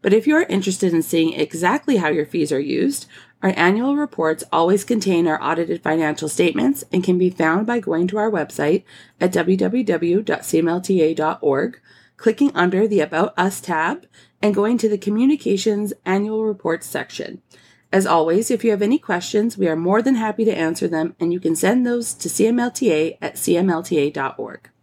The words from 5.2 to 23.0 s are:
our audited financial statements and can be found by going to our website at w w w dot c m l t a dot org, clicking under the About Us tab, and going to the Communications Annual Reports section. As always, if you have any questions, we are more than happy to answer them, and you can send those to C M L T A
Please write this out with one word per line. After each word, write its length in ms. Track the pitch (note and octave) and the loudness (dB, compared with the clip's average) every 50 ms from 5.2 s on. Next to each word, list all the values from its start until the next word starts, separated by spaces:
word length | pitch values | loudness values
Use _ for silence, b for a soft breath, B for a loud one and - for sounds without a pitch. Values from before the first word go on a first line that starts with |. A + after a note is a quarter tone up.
| D#3 | 2
our 160 | D#3+ D#3 - - | 2 0 -2 -2
audited 400 | C3+ D#3+ E3 E3+ E3 E3 E3+ _ | -4 -2 -2 -2 -4 -4 -4 _
financial 480 | D#3 D#3 E3 D#3+ D3+ D3+ - - D3+ | -2 0 0 0 0 -2 -2 -6 -6
statements 520 | - - F3 E3+ - - A3+ C4 C#4 - - _ | -4 -2 -2 -2 -2 0 0 0 -2 -2 -6 _
and 140 | - F3+ F3+ | -4 -2 0
can 140 | - F3+ F3+ | 2 2 2
be 100 | F#3 F3+ | 2 0
found 380 | F#3 - E3+ D#3+ E3 F#3 A3 | 0 0 0 0 0 0 0
by 120 | A3 A#3+ A#3+ | -2 -2 -4
going 280 | G3+ - E3 D#3+ F3 F3+ | -2 -2 -2 -2 -2 -2
to 80 | F#3+ | -2
our 140 | G#3+ G#3 A3 | -2 -2 -2
website 540 | G#3+ F3+ D3 - - - D3 D3 E3+ G3 - B B B B B B B | -2 -2 -4 -6 -6 -4 0 0 0 0 -2 B B B B B B B
at 120 | - F#3 F#3 | -2 0 0
w 220 | E3+ E3 F3 F#3+ F#3 | 0 2 2 2 2
w 260 | F#3+ F#3 G3+ B3 C4 | 2 0 0 -2 0
w 380 | G#3 F3+ D#3+ E3+ E3+ F3 G3+ A3 | 0 -2 -2 0 0 0 0 0
dot 240 | - - - - | -2 -4 -4 -4
c 120 | - - D#3+ | -2 0 0
m 100 | E3 E3+ | 2 2
l 120 | E3+ F3+ | 0 -2
t 220 | F3+ - F#3+ F3+ D#3+ | -2 0 2 2 2
a 100 | D#3 E3 | 2 2
dot 260 | D3+ D3+ D#3 E3 - - | 0 -2 -2 -2 0 0
org, 360 | D3+ C3+ C3+ D#3+ A#3+ B3 - b b b b b b b | 0 2 2 0 -4 -6 -12 b b b b b b b
clicking 340 | _ - A3+ A3 - C#4+ C#4 - | _ 0 0 2 2 0 0 2
under 340 | - F3 F3+ F#3 F#3 G#3+ A3 | 2 0 2 2 2 2 2
the 120 | G#3 G3 | 2 2
About 340 | D3+ D3+ - D#3+ E3+ E3 - | 0 0 0 0 0 0 0
Us 240 | - F3+ G3 F#3+ - | -2 -2 -2 -2 -4
tab, 460 | - - F3 D#3 D#3+ F#3+ C4 F4 - _ b b b b b _ | -6 -4 -2 -2 0 -2 -4 -6 -10 _ b b b b b _
and 140 | - G#3+ G3+ | 0 0 2
going 240 | G3+ G3+ G#3+ B3 A#3 | 2 2 2 0 2
to 100 | - A3 | 2 0
the 80 | G#3 | 0
Communications 960 | G3 G3 G3+ G#3 G#3+ B3 C4+ D4+ C#4+ - - G3+ G3 - A3 G#3 G3+ G#3+ G3 - _ _ | 0 -2 -2 0 2 2 2 2 2 0 -2 -2 0 0 0 0 0 -2 -6 -8 _ _
Annual 400 | F#3+ F#3 G3 G3+ G#3+ A3 A3 A3 | -2 0 0 0 -2 -2 -2 -2
Reports 400 | A3 G#3 G3 - E3+ E3 E3+ - | -2 -4 -4 -2 -4 -4 -4 -6
section. 560 | - - C#3 C3 - - - - - - - _ _ b b b b b b b b - | -8 -8 -8 -8 -8 -10 -12 -10 -10 -12 -16 _ _ b b b b b b b b 0
As 140 | F#3+ F#3+ | 0 2
always, 440 | - E3+ E3 D#3 E3 E3 G3 A3+ - | 4 2 2 2 4 2 2 2 2
if 140 | B3+ A3+ - | -2 0 2
you 60 | A3+ | 2
have 120 | G#3+ F#3+ G#3 | 2 2 2
any 160 | G#3 B3 D#4 | 2 2 0
questions, 600 | _ - - F3 F3 - - G#3+ G#3 A#3 A3+ G3+ | _ -2 -4 -4 -4 -2 0 0 0 0 -2 0
we 100 | F#3+ E3+ | 0 0
are 80 | D#3 | 0
more 240 | D#3+ E3+ F3+ G3 A3 | 0 0 2 2 2
than 140 | A3+ C4 C4+ | 4 2 0
happy 280 | A3+ A3 A3 G#3 - A3+ | 2 0 -2 -2 0 0
to 100 | A3 - | 0 2
answer 320 | - E3 D#3+ E3 - - E3+ | 2 0 -2 0 -2 -2 -2
them, 260 | E3 D#3+ D#3+ E3+ - _ | -2 -2 -2 -4 -4 _
and 100 | E3+ E3+ | -2 -2
you 80 | F3 F3+ | -2 0
can 160 | F#3 F3 E3 | 0 -2 0
send 320 | D#3 - F#3 A3+ B3+ B3 | 2 2 2 2 2 2
those 280 | A#3+ A#3+ A#3+ A#3 - - | 0 -2 -2 -4 -6 -10
to 160 | - - F3+ | -8 -8 -8
C 160 | - - G3+ | 0 2 2
M 120 | A3 A#3 A#3+ | 2 4 2
L 120 | A#3+ B3 | 0 -2
T 200 | A#3+ - C4+ A3 | -2 0 2 2
A 280 | D#3+ D3+ | 2 2